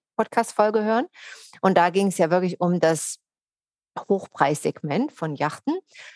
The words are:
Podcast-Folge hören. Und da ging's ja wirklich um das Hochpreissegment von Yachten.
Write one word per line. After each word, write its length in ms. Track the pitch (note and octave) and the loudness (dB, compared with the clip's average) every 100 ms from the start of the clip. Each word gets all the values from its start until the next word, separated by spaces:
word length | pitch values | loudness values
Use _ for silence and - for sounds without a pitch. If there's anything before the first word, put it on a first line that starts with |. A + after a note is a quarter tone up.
| _ - | _ -6
Podcast-Folge 680 | A3 - - - G#3+ G#3+ | -2 -2 -2 0 0 2
hören. 240 | G#3+ A3+ E4+ - - - - - | 0 0 -2 -10 -20 -20 -20 -2
Und 180 | F#3+ F3 | 2 4
da 120 | F3 | 4
ging's 280 | F#3 G3 - | 2 0 2
ja 120 | D#3+ | 2
wirklich 300 | F3+ F3+ - | 2 0 0
um 200 | F3 F3 | 0 2
das 380 | D#3+ D#3+ - - _ _ _ _ _ _ _ - - | 2 0 -4 -12 _ _ _ _ _ _ _ -14 -2
Hochpreissegment 1040 | G3 - - C#3+ D3+ D3+ - D3+ D#3+ D4 | -2 -4 -2 0 0 -4 -6 -4 -4 -4
von 240 | - D#3+ C#3+ | -6 -10 -4
Yachten. 420 | D3 - C#4 F#4 - - - | -6 -4 -6 -6 -8 -20 -20